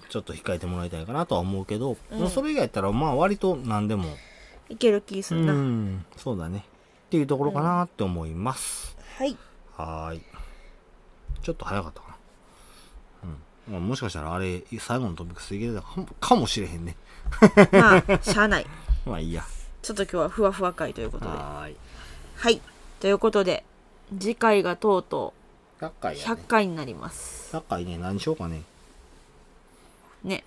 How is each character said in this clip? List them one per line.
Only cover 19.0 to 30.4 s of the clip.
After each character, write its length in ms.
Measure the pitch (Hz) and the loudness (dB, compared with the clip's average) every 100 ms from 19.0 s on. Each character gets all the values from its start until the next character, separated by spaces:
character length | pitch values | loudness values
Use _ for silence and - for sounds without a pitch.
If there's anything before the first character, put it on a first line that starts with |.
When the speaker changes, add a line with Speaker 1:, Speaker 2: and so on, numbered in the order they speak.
| 131 | 0
Speaker 1:
ま 80 | 87 | -4
あ、 40 | |
い 80 | 82 | -4
い 40 | |
や。 120 | 80 - - - - | -4 -6 -10 -12 -12
Speaker 2:
ち 100 | - | -8
ょ 20 | |
っ 40 | 202 | -4
と 60 | |
今 80 | 190 | -2
日 40 | 175 | 0
は 120 | 156 | 0
ふ 140 | 226 | 2
わ 80 | 196 | 2
ふ 120 | 196 180 | 2 -2
わ 80 | |
回 200 | 170 127 | -2 -6
と 60 | - | -4
い 60 | 110 | -6
う 60 | |
こ 80 | - | -6
と 60 | - | -6
で。 60 | |
Speaker 1:
は 320 | 76 71 73 151 | -6 -8 -10 -12
ー 40 | |
い。 60 | - - - - - - - | -14 -18 -18 -16 -18 -18 0
Speaker 2:
は 140 | 233 | 2
い。 120 | 226 - - - - | 2 -2 -20 -20 -2
と 80 | 196 | 2
い 40 | |
う 80 | 202 | 4
こ 120 | 220 | 4
と 140 | 208 180 | 4 2
で、 180 | - - - _ - - 196 | 0 -6 -20 _ -20 -14 -6
次 160 | 202 226 | -4 2
回 280 | 226 208 | 6 6
が 120 | 175 175 | 4 2
と 220 | 214 185 | 2 2
う 60 | |
と 300 | - 143 95 - | 2 -4 -6 -10
う 60 | - - _ - | -20 -20 _ -14
Speaker 1:
百 100 | 156 - | -14 -6
回 140 | 87 | -6
や 60 | 78 | -4
ね。 60 | - | -4
Speaker 2:
百 180 | 233 - | -6 2
回 220 | 226 190 | 2 2
に 80 | 165 | -2
な 100 | 135 | -8
り 80 | |
ま 160 | 80 165 | -10 -12
す。 400 | - - - - | -12 -12 -14 -10
Speaker 1:
百 140 | 156 - | -10 -6
回 180 | 90 90 | -6 -4
ね、 120 | 85 | -6
何 220 | 92 98 | -4 -4
し 60 | 156 | -2
よ 80 | |
う 20 | 156 | -4
か 120 | 85 | -4
ね。 160 | 78 - - - - - - - - - - - - - - - - | -8 -12 -20 -20 -20 -20 -20 -20 -20 -20 -20 -20 -20 -20 -20 -20 -12
Speaker 2:
ね。 200 | 190 - | -6 -6